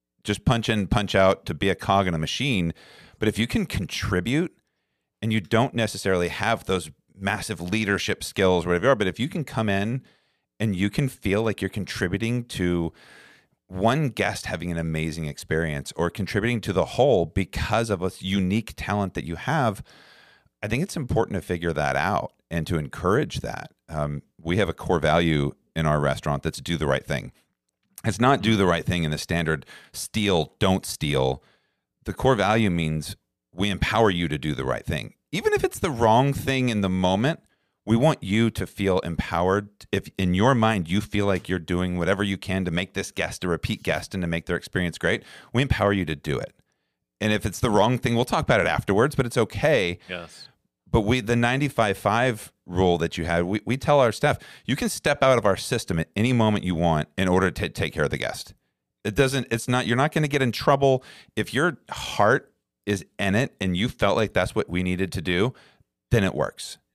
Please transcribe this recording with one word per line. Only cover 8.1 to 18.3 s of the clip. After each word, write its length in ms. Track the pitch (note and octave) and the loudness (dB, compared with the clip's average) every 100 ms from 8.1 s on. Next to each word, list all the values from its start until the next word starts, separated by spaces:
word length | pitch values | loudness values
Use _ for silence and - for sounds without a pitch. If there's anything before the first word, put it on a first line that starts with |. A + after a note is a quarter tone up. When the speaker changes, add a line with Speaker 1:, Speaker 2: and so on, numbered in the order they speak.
| - | -4
Speaker 1:
skills, 420 | - - F#2+ F2+ | -4 2 4 4
whatever, 300 | E2+ F2 A#2 | 2 2 2
but 120 | A#2+ F#2+ | 2 0
if 100 | F2 | -2
you 100 | C3 | -4
can 160 | E3+ | -6
come 240 | D3 - G#2+ | -6 -4 0
in 340 | G2 G#2 B2+ - _ _ _ _ - | 0 -2 -6 -8 _ _ _ _ -4
and 160 | A2 F#2 | -2 0
you 120 | G2+ | 0
can 180 | - C3+ | 0 -2
feel 340 | - G2+ G2 | -2 -2 0
like 180 | A2+ G2 | 0 -2
you're 80 | F#2 | -4
contributing 760 | - F2+ - F#2 G2 A2+ B2 | -6 -8 -4 -2 -2 -2 -4
to 480 | A#2+ - F2+ F2 E2 - - - - _ _ _ - | -6 -2 0 0 -2 -8 -20 -20 -20 _ _ _ -14
one 420 | F#2 G#2+ C#3 C#3+ | -2 0 2 0
guest 380 | - F#2+ G#2 - | -2 -4 -4 -6
having 240 | F2 F2 | -6 -4
an 80 | E2 | -4
amazing 480 | E2 D#2 D#2+ D#2 D2+ | -2 -2 -4 -4 -8
experience 680 | C#2+ - D#2+ E2 C#2+ - - | -10 -4 -2 -2 -4 -6 -4
or 120 | E2+ | -2
contributing 520 | - F#2 G#2 A2+ A#2+ | -2 -4 -2 -2 -2
to 100 | G2+ | -2
the 120 | F2+ | 0
whole 420 | D#2+ - C#3 G#2 D#2+ | 0 2 4 4 2
because 640 | - F#2 - - G#2+ A#2 | -2 -4 -4 -2 0 0
of 100 | F#2 | -2
a 80 | F#2 - | -4 -4
unique 520 | F#2 | -4